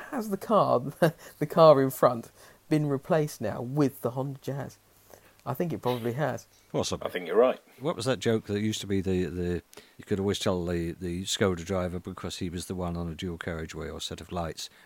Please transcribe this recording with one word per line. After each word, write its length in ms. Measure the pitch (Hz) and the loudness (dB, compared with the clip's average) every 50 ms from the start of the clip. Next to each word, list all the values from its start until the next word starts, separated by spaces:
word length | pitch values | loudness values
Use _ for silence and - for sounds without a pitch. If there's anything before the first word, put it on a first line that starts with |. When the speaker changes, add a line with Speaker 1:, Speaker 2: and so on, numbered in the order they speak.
| - - | -12 -8
Speaker 1:
has 180 | 302 269 214 220 | -6 -6 -4 -4
the 80 | 196 | -6
car, 440 | 196 - - 226 196 151 127 123 123 127 143 - - 180 160 | -6 -2 2 4 4 4 4 2 2 0 -2 -2 2 2 2
<laughs> 280 | - - - - - - | 2 0 -14 -14 -8 -6
the 80 | 147 | -4
car 340 | 151 - 175 160 156 147 135 | 0 6 8 10 10 10 10
in 80 | 135 131 | 8 2
front, 400 | 131 - - 127 123 117 - - - - - - - _ _ - | 2 4 4 4 4 2 -8 -12 -18 -20 -20 -20 -20 _ _ 0
been 180 | 160 156 151 | 2 2 2
replaced 540 | 147 139 131 - - 180 160 151 147 - - | 2 0 -2 0 0 0 0 0 0 -4 -6
now 200 | 120 101 - - | -6 -6 -4 -6
with 400 | 120 120 135 156 147 127 - - | -6 -4 2 2 2 2 2 -2
the 100 | - 120 | -4 -4
Honda 280 | 120 135 131 143 135 135 | -2 -2 -4 -6 -6 -8
Jazz? 360 | - - 135 143 127 - - - _ _ _ _ _ - - - _ - _ _ - | -8 -8 -6 -6 -8 -10 -12 -18 _ _ _ _ _ -20 -20 -20 _ -20 _ _ -8
I 100 | 139 139 | -6 -4
think 180 | - 180 170 131 | -2 -2 -2 -2
it 80 | 98 | -2
probably 320 | - 123 123 123 113 120 117 | -2 -2 -2 0 -2 -4 -2
has. 320 | 135 156 131 117 117 - _ _ _ _ _ | -2 -2 -2 -4 -6 -10 _ _ _ _ _
Speaker 2:
Possibly. 360 | - 147 101 - 95 - - | -2 -2 -2 -2 -4 -6 -6
Speaker 3:
I 20 | - | -6
think 160 | - 92 90 | -6 -6 -4
you're 100 | 82 87 | 2 4
right. 240 | 107 123 131 - - - _ - - | 6 6 6 4 0 -6 _ -16 -8
Speaker 2:
What 160 | 123 147 107 | -6 -6 -4
was 100 | - 110 | -2 -2
that 140 | 131 127 95 | -2 -2 0
joke 260 | - 117 113 110 - | 2 2 2 2 0
that 140 | - 101 104 | -2 -4 -2
used 220 | 107 107 107 - | 0 -2 -2 -2
to 60 | - | -2
be 140 | 98 101 98 | -2 0 0
the, 220 | 90 95 95 90 90 | 2 2 2 0 0
the, 400 | 76 82 90 87 87 90 82 - _ - - - - _ | -2 -2 -4 -2 -2 -2 -4 -6 _ -20 -20 -20 -20 _
you 80 | - - | -14 -6
could 140 | - 104 95 | -4 -2 0
always 180 | 98 101 95 | 0 0 0
tell 260 | - - 107 95 90 85 | 0 0 -2 0 0 -2
the, 280 | 87 90 85 82 85 | -2 -2 -2 -2 -4
the 320 | 82 - 92 87 85 90 98 | -6 -6 -6 -6 -6 -6 -6
Skoda 420 | - - - 110 98 92 82 82 | -4 0 2 2 2 2 0 -4
driver 320 | 87 98 92 90 90 85 | -4 -2 -2 -2 -4 -6
because 400 | 90 - 98 90 - - 90 - | -8 -10 -10 -12 -10 -10 -10 -8
he 140 | - 98 87 | -6 -6 -6
was 160 | 80 90 82 | -6 -6 -8
the 80 | - 95 | -6 -6
one 200 | 90 90 87 85 | -6 -4 -4 -4
on 140 | 85 87 85 | -4 -6 -6
a 60 | 80 | -8
dual 240 | 78 - 90 85 82 | -6 -6 -8 -6 -6
carriageway 500 | - 95 85 80 80 80 - 76 76 76 | -6 -8 -6 -6 -8 -10 -10 -10 -10 -10
or 100 | 78 78 | -10 -10
set 220 | - - 92 80 | -10 -10 -10 -12
of 100 | 82 - | -12 -8
lights 380 | 90 87 82 80 76 - - - _ - - | -6 -6 -6 -6 -6 -10 -12 -14 _ -20 -18